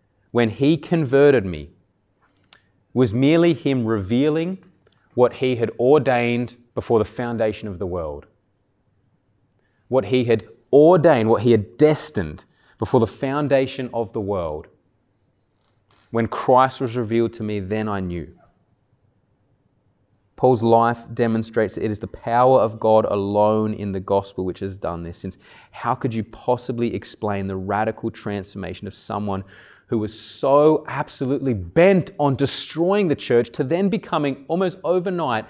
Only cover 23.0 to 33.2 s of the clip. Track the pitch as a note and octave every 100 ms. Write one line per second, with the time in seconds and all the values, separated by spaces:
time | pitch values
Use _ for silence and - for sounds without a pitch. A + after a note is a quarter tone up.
23 | G#2+ G2+ G2 G2+ G#2+ G#2+ G#2+ G#2+ G2+ F#2+
24 | G2 G2 G2 - F#2 F2 G2 G2 E2+ E2+
25 | E2+ - F#2+ - _ - _ - A#2+ B2+
26 | B2+ A2 G#2 - - B2 - A#2 A#2+ G2
27 | - - G#2 G2+ G2 F#2+ F#2+ G2+ G#2+ -
28 | A2+ - G#2+ G2+ F2+ G2 F2 F#2 G2+ -
29 | - G#2 G#2 F#2+ G2 - - _ _ A#2
30 | G#2 - - - C3+ C#3+ D3+ D3+ - C3+
31 | - - C3 C#3 C3+ G#2 F2 E3 F#3 F#3
32 | - - C#3+ C3 C#3 - - D3+ F3 G3+
33 | F#3 C3+